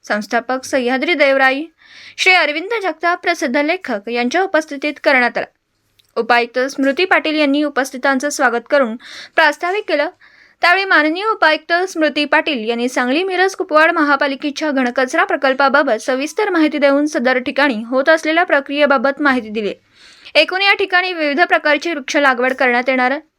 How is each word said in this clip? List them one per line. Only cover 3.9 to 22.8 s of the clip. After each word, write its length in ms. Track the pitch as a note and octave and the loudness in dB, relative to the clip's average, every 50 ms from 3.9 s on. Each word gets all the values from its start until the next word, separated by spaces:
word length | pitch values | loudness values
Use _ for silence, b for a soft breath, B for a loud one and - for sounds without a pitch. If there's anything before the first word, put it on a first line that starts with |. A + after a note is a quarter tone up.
| B3 G3+ G3+ A#3+ | -8 -6 -6 -6
यांच्या 340 | A#3 A#3+ A#3+ B3 B3 E4+ F#4+ | -4 -2 -2 0 0 0 -2
उपस्थितीत 520 | F#4 - D#4 D#4 - D4 C#4 C#4+ D4 C#4+ - - | 0 0 -2 -2 -2 -10 -6 -6 -6 -6 -2 0
करण्यात 340 | D#4 C#4+ B3+ B3 A#3 A#3 G3 | 2 2 2 2 0 -2 -6
आला. 80 | - - _ _ _ _ _ _ _ _ _ _ _ _ _ - | -10 -10 _ _ _ _ _ _ _ _ _ _ _ _ _ -6
उपायुक्त 380 | A#3 A3+ A#3+ A#3+ A#3 A#3+ _ B3+ | 0 2 2 2 2 0 _ -4
स्मृती 460 | B3+ C#4 C4+ - C4+ C4+ C4+ C4 F4+ | -4 -4 -2 -2 0 0 2 0 0
पाटील 300 | F#4 F#4 D#4+ D4+ D#4+ D4+ | 2 2 0 0 0 0
यांनी 280 | D#4 D4+ C#4 C#4 D4 D4+ | 0 0 2 2 0 0
उपस्थितांचं 680 | D4 D4 - C4+ C#4 - B3+ - C#4 C4+ C4 C#4 D4 | 0 -2 -2 -4 -4 -6 -4 -2 0 0 0 -2 -4
स्वागत 360 | C#4+ - C#4+ B3 A3 A#3+ A#3 _ | -4 0 0 0 0 -2 -4 _
करून 260 | - C#4+ C4+ A3+ A3 A#3+ B B B B B B B | 0 0 0 0 -4 -10 B B B B B B B
प्रास्ताविक 480 | - E4 D#4 D#4 - - F4 F#4 G#4+ G#4+ - | 2 2 2 2 0 -4 -4 -4 -4 -4 -2
केलं. 200 | E4+ D4 C#4+ E4+ F4+ b b b b b b b b b | -2 -2 -2 -4 -6 b b b b b b b b b
त्यावेळी 240 | - - F4 F#4+ G4 | 2 2 2 2 2
माननीय 400 | F#4+ F#4 D#4+ D4 D#4 D#4 F4+ G4+ | 2 2 2 2 2 0 -2 -2
उपायुक्त 480 | A4 A4 - F4 D#4 D#4 D#4 D#4 - E4+ F4 F4+ F#4 | -2 0 2 2 2 2 0 -2 -2 -2 -2 -2 -2
स्मृती 360 | - E4 D#4 D4+ C#4+ D4 D4 | -2 0 -2 0 0 -2 -2
पाटील 440 | C#4+ D#4 D#4 D#4 E4 D4+ A#3+ G#3+ A3 | 2 0 0 0 0 -4 -4 -4 -4
यांनी 200 | A#3 A#3 A#3+ B3+ | -4 -2 -2 -2
सांगली 360 | - D4 B3+ B3 B3+ D#4 F#4 | -2 -2 -2 0 0 -2 -2
मिरज 300 | F#4+ F#4 F4+ F#4 G4 F#4+ | -2 0 0 0 0 0
कुपवाड 380 | - F#4 - D4+ D#4 D#4 E4 E4+ | -4 -8 0 2 2 4 4 2
महापालिकेच्या 800 | F4 D4+ C#4+ C#4+ C#4 D4 C#4+ C4+ C4 - D4+ C#4 - D#4 D#4 | 0 2 0 2 0 0 -2 -2 -4 -6 -6 -6 -4 -4 -2
घनकचरा 540 | C#4+ C4+ B3+ A#3+ B3 C4+ C4 B3+ - E4 F#4 | -2 0 -2 -2 0 -2 -2 0 0 -2 0
प्रकल्पाबाबत 800 | G4 F#4 D4+ - C4+ C4 C4 C#4 C4+ A#3+ C#4+ D4+ C#4 A3 A3 - | 0 -2 0 0 0 0 2 0 2 2 2 2 2 -2 -2 -2
सविस्तर 480 | - C4 C4 C#4 D4+ - - G#4+ G#4 | -4 -2 -2 -2 -4 -2 -2 -2 0
माहिती 280 | F#4 E4+ D#4 D4+ D4+ D4 | 2 2 0 0 0 2
देऊन 280 | C4+ C#4+ C#4 C#4+ D4 | 2 2 2 2 0
सदर 320 | D4+ D4+ E4 A#3+ B3+ C4 B3+ | 0 -2 -2 0 0 0 0
ठिकाणी 440 | B3+ C#4+ C#4 C4+ C#4 D4 B3 G#3 A#3 | -2 -4 -2 0 0 0 0 -4 -6
होत 220 | A#3 B3+ C4 C#4 E4 | -4 -2 -2 2 2
असलेल्या 360 | D#4+ D#4+ D#4+ D4+ D#4+ E4 F4+ | 2 2 2 0 0 0 0
प्रक्रियेबाबत 800 | F4+ E4 C#4+ C#4 - C#4 C#4+ D4 C#4+ C#4 C4+ A3+ C#4 C#4 C#4 D4+ | 2 0 -2 0 -2 -2 0 2 2 2 2 0 -2 -2 0 0
माहिती 260 | C#4+ C4 B3+ G#3+ A3 | 0 0 0 -4 -6
दिली. 240 | G#3 A3+ G#3+ G3 - _ B B B B B B B B B B B | -8 -6 -6 -6 -8 _ B B B B B B B B B B B
एकूण 280 | D4 D#4+ - F4+ F#4+ G4 | 2 2 2 2 0 2
या 120 | G4 G4+ | 2 2
ठिकाणी 380 | G4+ G4+ F#4 F#4 F4+ F4+ F#4 F4+ | 2 0 0 2 0 0 0 -4
विविध 280 | E4+ D#4 D4 C#4+ C#4 | -2 -2 -2 2 2
प्रकारची 520 | F4 E4+ F#4 E4 - D4+ D4 C#4+ - E4+ E4+ | 2 2 2 0 2 2 0 0 0 -4 -6
वृक्ष 240 | D4 - - - | -6 -8 -4 -2
लागवड 360 | D4+ C#4+ C#4 C4 A3+ B3 B3+ C4 | 2 2 2 2 2 0 -2 0
करण्यात 360 | C4 C4+ B3+ A#3+ A#3+ | 0 0 2 2 0